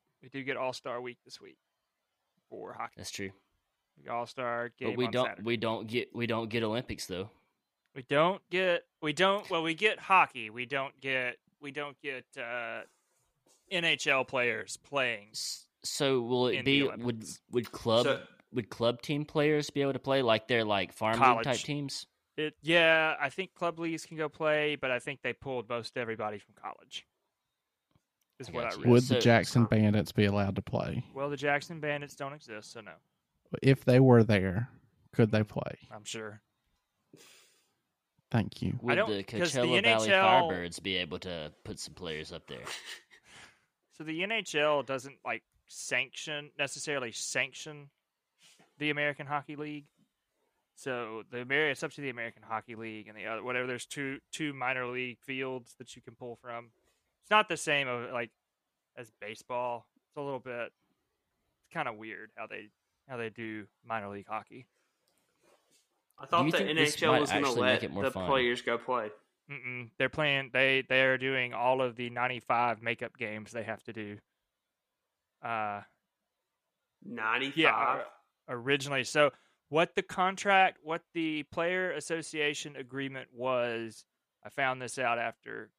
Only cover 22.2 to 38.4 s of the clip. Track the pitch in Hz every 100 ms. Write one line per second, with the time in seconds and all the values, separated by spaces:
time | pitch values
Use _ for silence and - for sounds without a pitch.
22.2 | _ - 151 - 147 170 165 160 156 151
23.2 | 143 - 185 - 170 165 165 160 - 160
24.2 | 151 - 156 151 151 143 131 123 - 139
25.2 | 127 117 139 127 110 120 107 - 117 110
26.2 | 107 104 - 104 - - - - - _
27.2 | _ _ _ _ _ _ _ _ _ _
28.2 | _ - 123 120 117 95 120 120 127 127
29.2 | 117 113 85 123 113 110 107 107 101 -
30.2 | 104 101 101 98 - - - - - 135
31.2 | 143 143 147 143 139 165 151 143 143 -
32.2 | 139 147 139 107 104 120 101 78 _ _
33.2 | _ _ _ - 131 135 - 127 131 120
34.2 | 110 104 95 92 120 - _ _ _ -
35.2 | 113 107 107 - - - - 110 104 113
36.2 | 107 104 _ _ _ _ _ _ _ -
37.2 | - - _ _ _ _ _ _ _ _
38.2 | - 117